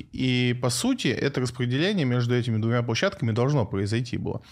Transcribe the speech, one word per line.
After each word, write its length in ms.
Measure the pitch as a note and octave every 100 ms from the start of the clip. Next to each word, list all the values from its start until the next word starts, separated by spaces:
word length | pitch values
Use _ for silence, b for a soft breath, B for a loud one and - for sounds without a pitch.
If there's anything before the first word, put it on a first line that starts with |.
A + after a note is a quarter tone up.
| -
И, 440 | - B2+ B2 B2 B2
по 80 | B2+
сути, 380 | A#2+ B3 B3+ D3
это 340 | A2 C#3 C3+
распределение 640 | B2 - B2 C3 F3+ G3+ C3
между 280 | B2 A#2+
этими 220 | B2 A#2 A2
двумя 260 | A2+ A#2+
площадками 500 | A#2+ A2+ G3 - A2+
должно 340 | A2 B2+ D3 G2
произойти 500 | G2 G2+ A#2 B2 -
было. 240 | E2 - B